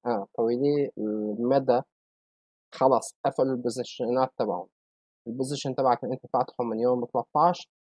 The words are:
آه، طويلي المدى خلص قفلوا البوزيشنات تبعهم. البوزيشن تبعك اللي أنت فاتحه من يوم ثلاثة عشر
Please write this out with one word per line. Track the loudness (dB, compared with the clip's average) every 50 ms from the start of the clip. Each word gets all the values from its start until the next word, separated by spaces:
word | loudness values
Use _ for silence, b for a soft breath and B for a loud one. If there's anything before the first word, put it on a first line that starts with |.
| _
آه، | -2 -2 -2 -4 -6 _
طويلي | -2 0 0 2 2 2 2 2 2 0 -2 -2 -4
المدى | -4 -2 -2 -2 -4 -4 -4 -2 0 0 0 0 2 2 2 0 0 -4 _ _ _ _ _ _ _ _ _ _ _ _ _ _ _ _ -4
خلص | 2 4 4 4 4 2 -4 -12 _ -4
قفلوا | -2 0 2 2 2
البوزيشنات | 0 -2 -2 -4 -4 -4 -8 -8 -6 -6 -2 0 2 2 0 0 0 -2
تبعهم. | -2 -2 -2 -4 -6 -12 _ _ _ _ _ _ _ _ _ _ _ -10
البوزيشن | -6 -6 -4 -4 -4 -6 -4 -4 -2
تبعك | 2 2 2 2 2 0
اللي | -6 -6
أنت | -6 -6 -2
فاتحه | -2 -2 -2 -2 -4 -6 -4
من | -4 -2 0
يوم | 2 2 2 0 -2 -2
ثلاثة | -4 -4 -4 0 _ 4 4 4
عشر | 4 0 -8 -18 _ _ _ _